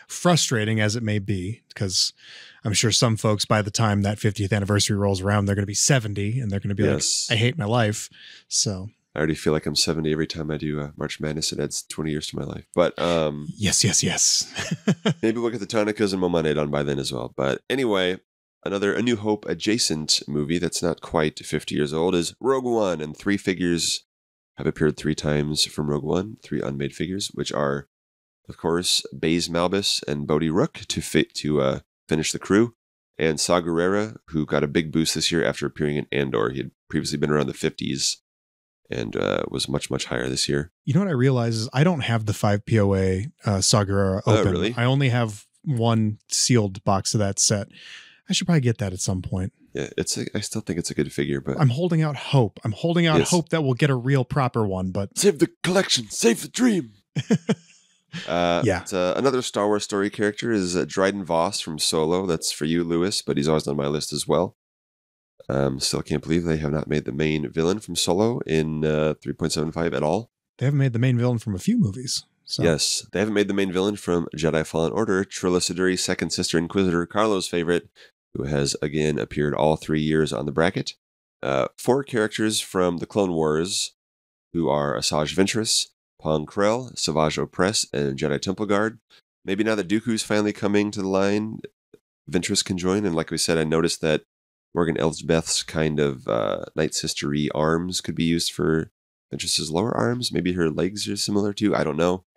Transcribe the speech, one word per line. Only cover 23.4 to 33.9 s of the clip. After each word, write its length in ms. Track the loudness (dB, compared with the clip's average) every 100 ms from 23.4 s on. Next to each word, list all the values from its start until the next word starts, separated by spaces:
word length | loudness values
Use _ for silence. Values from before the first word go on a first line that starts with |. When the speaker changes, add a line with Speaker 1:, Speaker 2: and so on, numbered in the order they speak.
| 0 0 2 2 0 -4 _ _ _ _ _ -4
Speaker 2:
have 100 | -4
appeared 280 | 2 0 2
three 200 | -4 -2
times 500 | 0 0 0 -2 -2
from 240 | -2 -2
Rogue 140 | -2 0
One, 320 | -2 -2 -10
three 200 | -8 -6
unmade 320 | -4 -4 -6 -4
figures, 360 | -6 -6 -8
which 180 | -6 -4
are, 360 | 0 0 -2 -8 _ _ _ _ _ -20
of 100 | -4
course, 440 | 0 0 2 -2 -2 -4
Baze 320 | 0 0 0
Malbus 540 | 0 2 0 0 -2 -4
and 180 | -4 0
Bodhi 220 | 0 2
Rook 240 | 0 0 -4 -8
to 140 | -6
fi-, 260 | 0 0 0 -2
to, 240 | 0 2
uh, 180 | 2 0 _ _ -4
finish 240 | -2 0
the 80 | -4
crew, 360 | 2 4 4 _ _ _ _ -2
and 220 | 0 0
Saw 180 | 2 2
Gerrera, 560 | 4 2 2